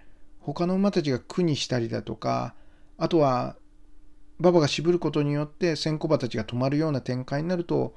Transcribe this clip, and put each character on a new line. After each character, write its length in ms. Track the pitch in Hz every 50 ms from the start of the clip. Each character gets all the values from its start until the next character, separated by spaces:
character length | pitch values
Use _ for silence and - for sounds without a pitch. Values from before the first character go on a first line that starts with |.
| - - - - - - - -
他 280 | - - 147 - 175 175
の 80 | 185
馬 160 | 190 196 202
た 100 | 196 185
ち 100 | 156 151
が 80 | 127 120
苦 240 | - - - - 175
に 120 | 165 143
し 120 | - - -
た 120 | 131 120
り 80 | 117 117
だ 160 | 120 113 104
と 120 | - -
か、 400 | - - 127 123 123 123 123 - - - - - - - - - -
あ 100 | 165 160
と 120 | 180 165
は、 360 | 147 135 127 123 123 127 - - - - - - - - - - - - - - - - - -
馬 120 | 156 180
場 80 | 175 175
が 80 | 151 139
渋 240 | - - 147 170
る 80 | 175 170
こ 120 | - 156
と 100 | 156 156
に 120 | 147 143 147
よ 100 | 147 151
っ 80 | 147
て 240 | - - 190 170 156
先 240 | - - 160 156 151
行 80 | - 156
馬 100 | 156 135
た 100 | 135 117
ち 80 | -
が 80 | 120 107
止 120 | - 120
ま 120 | 123 127 139
る 80 | 143 147
よ 120 | 160 160
う 20 |
な 100 | 143 127
展 240 | - - 123 127 127
開 180 | - 139 143 156
に 40 | 175
な 80 | 185
る 80 | 175 165
と、 320 | - 156 139 127 123 -